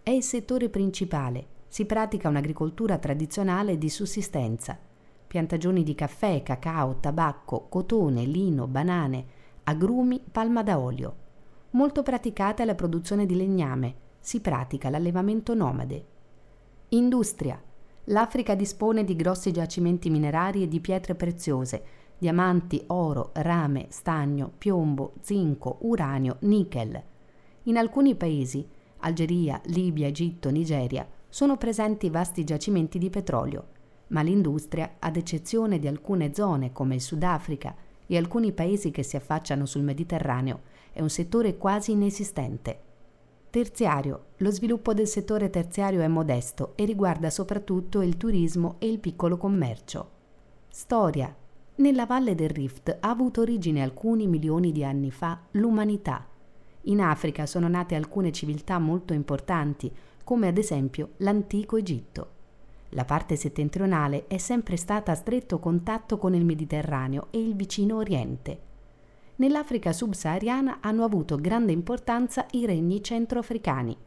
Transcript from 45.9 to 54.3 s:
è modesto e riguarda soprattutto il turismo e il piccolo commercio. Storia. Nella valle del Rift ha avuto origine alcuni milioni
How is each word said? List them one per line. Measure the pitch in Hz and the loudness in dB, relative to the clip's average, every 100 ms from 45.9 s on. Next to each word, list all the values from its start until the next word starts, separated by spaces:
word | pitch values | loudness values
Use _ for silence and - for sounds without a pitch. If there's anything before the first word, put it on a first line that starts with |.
| 190 | 2
è | 160 | 2
modesto | 160 156 123 - - - - | 2 2 0 -2 -6 -8 -2
e | 208 | -2
riguarda | 202 190 160 170 | 2 2 2 -2
soprattutto | 196 185 202 202 185 180 208 | -2 -4 -4 0 -2 0 2
il | 185 170 | 2 2
turismo | 226 202 165 175 170 - | 4 4 4 2 0 0
e | 220 | -2
il | 220 | -2
piccolo | 190 160 170 175 | -4 0 0 2
commercio. | 196 196 131 113 - - - - _ - - - - | 2 2 0 -4 -10 -10 -10 -18 _ -20 -20 -20 -20
Storia. | - - 233 185 139 131 - - - - - | -18 0 4 4 2 -4 -8 -20 -20 -14 4
Nella | 277 254 233 | 6 6 2
valle | 254 247 | 2 2
del | 170 156 | 2 0
Rift | 151 135 131 - 170 | 0 -4 -4 -4 -2
ha | 202 | -2
avuto | 233 247 240 | 2 2 2
origine | 226 233 170 151 | 2 2 2 2
alcuni | 135 131 220 226 | 0 -2 0 2
milioni | 202 | 4